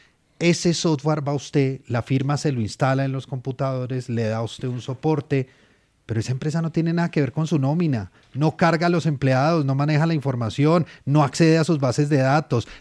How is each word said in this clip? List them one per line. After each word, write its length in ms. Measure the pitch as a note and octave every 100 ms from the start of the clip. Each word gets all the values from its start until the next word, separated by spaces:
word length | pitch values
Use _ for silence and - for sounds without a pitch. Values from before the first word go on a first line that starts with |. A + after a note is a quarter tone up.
| _ _ _ _
Ese 380 | E3+ E3+ F3
software 520 | D#3+ E3+ D3 D#3 D3+ C#3+
va 40 |
a 40 |
usted, 460 | C#3+ - D3 C3+ C3+ -
la 160 | A#2
firma 340 | - C3 C3+ C#3+
se 140 | D#3
lo 100 | B2
instala 420 | G#2 - C3 C3+
en 100 | C3+
los 120 | C3
computadores, 840 | - C3 C3+ C3 C3+ C3 B2 C3 B2
le 160 | A#2
da 120 | A2 A2+
a 60 |
usted 240 | A2+ - B2+
un 140 | B2
soporte, 680 | B2 A#2+ D#3 D3+ - C#3 C3 _ _ _ _ _ -
pero 120 | A2+
esa 140 | A2
empresa 280 | C3 D#3 E3
no 120 | E3
tiene 180 | F3+ E3+
nada 180 | E3+ E3+
que 120 | D#3+
ver 100 | C3
con 160 | - D#3+
su 100 | D#3+
nómina, 540 | C3+ D#3+ E3 A#2+ F#2 _ _
no 240 | C3 D#3 -
carga 300 | E3 E3 F3
a 20 |
los 160 | F3
empleados, 580 | D#3 C#3+ C3+ C3 D3+ E3+
no 120 | C3+
maneja 300 | C#3 C#3+ D3+
la 80 | E3
información, 720 | D#3+ C#3 A#2+ A2+ - D3 F3 - -
no 180 | - D3+
accede 340 | C#3 - E3 E3
a 60 |
sus 160 | D#3+ D3+
bases 300 | C3 A#2 D3
de 80 | D3
datos, 500 | C3 D3 - A#2+ - -